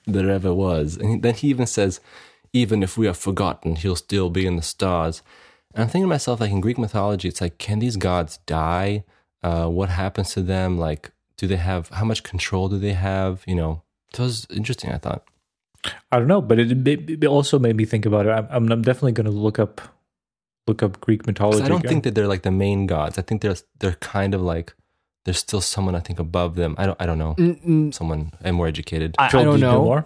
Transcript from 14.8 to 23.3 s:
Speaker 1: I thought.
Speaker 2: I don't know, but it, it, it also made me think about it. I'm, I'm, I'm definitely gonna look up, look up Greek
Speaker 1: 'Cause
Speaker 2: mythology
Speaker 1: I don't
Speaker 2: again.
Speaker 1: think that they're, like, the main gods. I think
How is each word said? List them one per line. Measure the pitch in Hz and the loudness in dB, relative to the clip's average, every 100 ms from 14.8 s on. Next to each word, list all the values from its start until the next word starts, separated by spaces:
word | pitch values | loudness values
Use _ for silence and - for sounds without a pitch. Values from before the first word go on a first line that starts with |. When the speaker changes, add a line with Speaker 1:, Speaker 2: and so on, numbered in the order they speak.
| - | -6
Speaker 1:
I | - | -6
thought. | - - - _ _ _ _ _ - - _ | -6 -8 -10 _ _ _ _ _ -12 -12 _
Speaker 2:
I | 123 | 2
don't | 123 | 4
know, | 202 | 2
but | 117 113 | 4 4
it, | 117 127 131 | 4 2 2
it, | 147 156 160 | 0 -2 0
it | 151 | 4
also | 143 139 143 | 4 4 2
made | 120 110 | 4 2
me | 110 | 0
think | 113 110 | 0 2
about | 104 101 | 2 2
it. | |
I'm, | 110 107 | 0 0
I'm, | 127 113 | 0 2
I'm | 117 | 4
definitely | 117 127 135 | 2 2 2
gonna | 117 107 | 0 0
look | 104 107 - | 0 0 2
up, | - - - _ _ _ _ _ _ _ - | -2 -2 -20 _ _ _ _ _ _ _ -4
look | 110 | 0
up | 101 92 | 0 -2
Greek | - 107 | 0 0
Speaker 1:
'Cause | - | 0
Speaker 2:
mythology | 98 104 107 | 0 4 4
Speaker 1:
I | 135 | 4
don't | 175 | 2
Speaker 2:
again. | 123 | 2
Speaker 1:
think | 156 | 0
that | 127 107 | 2 0
they're, | 101 | 2
like, | 95 | 0
the | 98 | 0
main | 95 98 98 92 | 2 2 0 0
gods. | 80 76 - | 0 -2 -4
I | |
think | - | -4